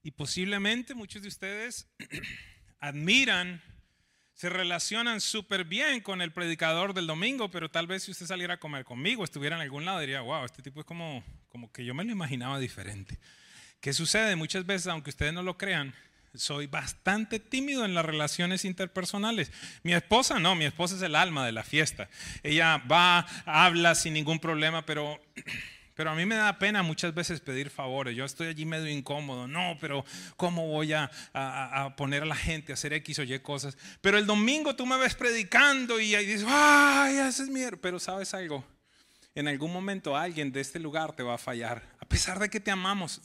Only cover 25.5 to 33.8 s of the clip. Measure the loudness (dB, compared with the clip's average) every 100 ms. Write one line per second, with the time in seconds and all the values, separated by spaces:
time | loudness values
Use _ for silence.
25.5 | -12 -12 -18 -18 -4 -2 0 2 4 2
26.5 | 4 2 2 0 0 -2 -2 -4 -4 -4
27.5 | -6 -6 -6 -4 -2 -2 -4 -6 -6 -8
28.5 | -6 -4 -4 -2 -4 -4 -6 -4 -8 -6
29.5 | -4 -4 -4 -6 -6 -6 -14 -16 -2 -2
30.5 | 0 -2 0 2 2 0 -6 -10 -6 -4
31.5 | -4 -4 -2 -4 -4 -2 0 -2 -2 -2
32.5 | -4 -6 -8 -4 -4 -4 -6 -4 -6 -6
33.5 | -8 -8 -12